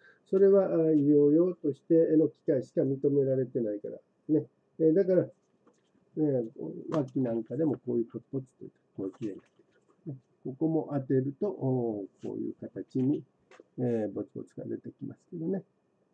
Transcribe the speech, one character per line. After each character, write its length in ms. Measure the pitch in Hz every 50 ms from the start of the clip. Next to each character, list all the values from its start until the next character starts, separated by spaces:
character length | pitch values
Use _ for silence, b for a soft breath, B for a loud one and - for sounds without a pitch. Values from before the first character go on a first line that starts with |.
| b b b b b _
そ 100 | - 190
れ 100 | 196 196
は、 180 | 196 202 190
あ 20 | 180
ー、 260 | 175 165 160 160 160
医 140 | 151 143 143
療 220 | 147 147 147 147
用 240 | 147 160 175 185 175
と 180 | - - 151 135
し 80 | - _
て 120 | - 165 160 165 - 156
の 120 | 156 160 151
機 60 | - _ _
械 160 | - 151 127 123
し 120 | - _
か 80 | 175 143
認 160 | 135 139 135 - 143
め 140 | 139 143 135
ら 120 | 131 131
れ 100 | 131 131
て 140 | 127 - 135
な 140 | 117 107 104
い 60 | 104
か 80 | - 117
ら。 100 | 117 - - _ _ _ _ -
ね。 180 | 151 151 - - _ _ _ _ _ -
え 40 | 165
ー、 120 | 160 156
だ 120 | 185 196
か 80 | 180 185
ら、 120 | 180 170 - - _ _ _ _ _ _ _ _ _ _ _ _ _ _ _ _
ね、 280 | 151 156 147 139 127 117 113 - - - 160 - - - -
脇 300 | - 160 139 127 - 139
な 120 | 131 117 113
ん 120 | 113 110
か 120 | - 123
で 80 | 131 165
も 100 | 156 120
こ 200 | - - 127 120
う 40 | 120
い 40 | 113
う 40 |
ポ 120 | - - 113
ツ 40 | - _ -
ポ 80 | 135
ツ 60 | 131 - _ _
と 80 | - - - _ _ _ _
こ 80 | - 98
う 80 | 98 - -
綺 80 | 113
麗 60 | 104 92
に 40 |
な 60 | - -
っ 20 |
て 180 | _ _ _ _ _ _ _ _ _ _ _ _
く 60 | 165
る。 20 | 135
ね。 40 | 131 _ _ _ _ -
こ 120 | 151 131 -
こ 100 | 160 160
も 220 | 160 156 151 - 147
当 80 | 139
て 140 | 131 - 143
る 200 | 131 131 139 139 -
と、 100 | 208 208
お、 580 | - - - 131 131 127 120 117 107 104 98 95 _ _ -
こ 120 | 107 104
う 40 | 107
い 120 | 110 110
う 40 | - -
形 420 | - 110 - - - - - 131 127
に、 200 | 131 147 - - _ _ _ _ _ - - - _ _ -
え 300 | 127 123 117 113 107 101
ー、 20 | 98
ボ 100 | - 101
ツ 60 | - -
ボ 80 | 110 110
ツ 160 | - _ -
が 60 | -
出 120 | 117 113 -
て 120 | - -
き 140 | - _ 139
ま 100 | 131 123
す 60 | - _ _
け 60 | -
ど 100 | 170 160
ね。 160 | 170 190 190 - _ _ _ _ _ _ _ _ _